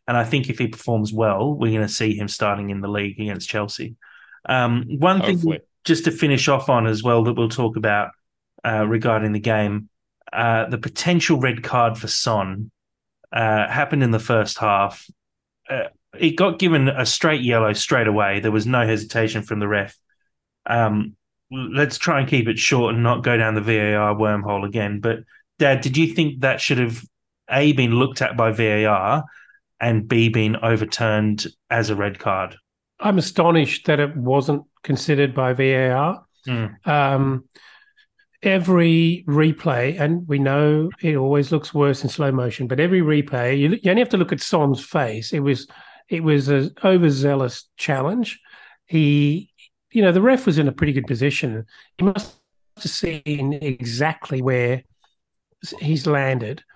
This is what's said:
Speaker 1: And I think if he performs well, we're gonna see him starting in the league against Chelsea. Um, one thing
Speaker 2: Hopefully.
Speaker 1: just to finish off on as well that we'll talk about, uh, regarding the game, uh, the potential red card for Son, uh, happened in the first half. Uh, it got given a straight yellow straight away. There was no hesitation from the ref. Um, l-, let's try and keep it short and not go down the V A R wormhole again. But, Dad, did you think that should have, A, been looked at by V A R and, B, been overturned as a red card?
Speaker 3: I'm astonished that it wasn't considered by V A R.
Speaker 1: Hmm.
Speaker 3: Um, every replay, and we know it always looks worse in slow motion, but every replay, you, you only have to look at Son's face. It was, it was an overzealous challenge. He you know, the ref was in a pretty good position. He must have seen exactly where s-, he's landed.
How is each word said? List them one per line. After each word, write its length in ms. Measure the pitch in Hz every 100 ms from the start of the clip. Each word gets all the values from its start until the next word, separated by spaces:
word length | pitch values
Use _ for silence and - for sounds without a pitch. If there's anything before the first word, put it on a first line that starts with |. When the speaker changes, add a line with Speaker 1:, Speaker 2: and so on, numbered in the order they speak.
| -
Speaker 1:
And 100 | 120
I 80 |
think 260 | 117 139 131
if 80 | 120
he 100 | 117
performs 440 | - - 113 104
well, 420 | 107 110 98 135
we're 180 | 147 113
gonna 160 | 110 104
see 260 | - 110
him 140 | 101 101
starting 420 | - 104 101 101
in 100 | 98
the 60 | 101
league 300 | 104 101 98
against 300 | 107 98 -
Chelsea. 480 | 107 104 - 117 117 - - - - -
Um, 380 | 127 120 120 117 135
one 220 | 175 190
thing 160 | 202 175
Speaker 2:
Hopefully. 240 | 165 156 _ _
Speaker 1:
just 200 | - 165
to 60 | 156
finish 380 | - 147 131 147
off 200 | 131 -
on 180 | 120 113
as 160 | 107
well 220 | 120 117
that 80 | 113
we'll 160 | 117 113
talk 280 | 131 117 113
about, 340 | 107 104 - - _ _ _ _
uh, 240 | 117 110 107
regarding 460 | 113 120 110 107
the 80 | 104
game, 480 | 113 107 104 104 104 _ _ _ -
uh, 340 | - 117 113 101
the 120 | 120
potential 640 | - - 170 175 - 143
red 220 | 131 120
card 340 | - 123 117 107
for 120 | 107
Son, 600 | - 123 107 95 98 107 _ _ _ _ _ -
uh, 360 | 117 110 107 -
happened 340 | 127 143 143
in 80 | 123
the 80 | 110
first 400 | - 113 101 -
half. 500 | 107 101 101 - - - _ _ _ _ -
Uh, 160 | 131 - _ _ -
it 180 | 165 165
got 220 | 190 170
given 300 | 180 156 135
a 180 | 135 117
straight 360 | - 165 147
yellow 300 | 123 113 107
straight 340 | 104 - 127 107
away. 340 | 104 98 101
There 120 | 110
was 140 | 107 113
no 200 | 127 110
hesitation 560 | 107 107 117 110 110
from 160 | 104 107
the 100 | 104
ref. 280 | 104 98 - _ _ _ _ _ _ -
Um, 500 | 117 110 104 107 - _ _ -
l-, 200 | 131 120
let's 260 | 139 147 -
try 220 | 175 143
and 80 | 131
keep 200 | 135 113
it 100 | 107
short 360 | - 131 113
and 80 | 117
not 200 | 117 120
go 140 | 123 117
down 180 | 110
the 60 | 107
V 160 | 104 107
A 200 | 104 104
R 180 | 104
wormhole 520 | 104 107 104 104 101 101
again. 340 | 110 101 104
But, 200 | 113 113 - _ _ -
Dad, 220 | 143 131
did 160 | 135 139
you 180 | 160
think 260 | 170 151 127
that 200 | 131 139
should 180 | - 127
have, 240 | 120 117 - _ _ _ -
A, 220 | 135 151
been 220 | 131 120
looked 280 | 120 123 -
at 140 | 131 120
by 160 | 113
V 140 | 107 110
A 200 | 107 107
R 380 | 98 98 151 147 - - _ _ -
and, 280 | 120 110 104
B, 200 | 120 113
been 280 | 113 107 107
overturned 880 | 117 110 107 - 113 107 107 107 - _ -
as 200 | 117 110
a 60 | 101
red 220 | 101 95
card? 380 | 107 95 90 - _ _ _ -
Speaker 3:
I'm 180 | 208 190
astonished 680 | - - 170 165 135 - -
that 140 | 147
it 160 | 147 151
wasn't 480 | 123 139 135 143 - _
considered 520 | - 135 - 139 139
by 180 | 127 127
V 180 | 123 135
A 180 | 131 131
R. 320 | 127 156 196 _ _ 127
Speaker 1:
Hmm. 200 | 120 107 -
Speaker 3:
Um, 600 | 180 147 139 135 135 131 - - - - _ _ _ _ _ -
every 800 | 196 190 175 180 170 165 165 175 160
replay, 760 | 147 156 151 165 123 127 180
and 260 | 147 170 170
we 120 | 139
know 520 | 135 139 151 151 160 -
it 140 | 170 143
always 360 | 135 143 139
looks 220 | 156 -
worse 280 | 147 143 131
in 60 | 131
slow 240 | - 139
motion, 340 | 131 123 - 123
but 140 | 131
every 200 | 175 185
replay, 580 | 151 151 143 127 123 139
you, 200 | 151 226
you 80 | 185
only 100 | 214
have 80 | 240
to 60 | 196
look 160 | 170
at 80 | 147
Son's 440 | - 175 139 131
face. 480 | - 165 120 110 110
It 80 | 160
was, 260 | 139 127 - - - - -
it 140 | 165
was 260 | 160 143 135
an 220 | 139 143 -
overzealous 840 | 196 180 165 135 143 139 123 - - -
challenge. 640 | - 135 143 240 220 - _ - - _ -
He 600 | 165 147 147 147 165 - _ - _ _
you 120 | 226
know, 100 | 190
the 100 | 180
ref 240 | 240 262 220
was 120 | 156
in 100 | 143
a 40 |
pretty 200 | - 147
good 140 | 135 -
position. 580 | 117 139 - 131 110 113 - _ -
He 80 |
must 320 | 190 196 - _ _ _ _ -
have 140 | -
seen 680 | - 175 151 151 147 135 143
exactly 800 | 147 127 117 117 151 - - 131
where 400 | 127 127 120 127 _ _ _ _ _ _ _ _
s-, 100 | - -
he's 260 | 151 156 151
landed. 560 | 143 135 127 110 151 _